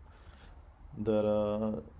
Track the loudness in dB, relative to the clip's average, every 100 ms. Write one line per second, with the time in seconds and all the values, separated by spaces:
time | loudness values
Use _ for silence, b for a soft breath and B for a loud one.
0 | -20 B B B B B B -20 -16 -6
1 | 0 2 4 2 2 0 -2 -4 -8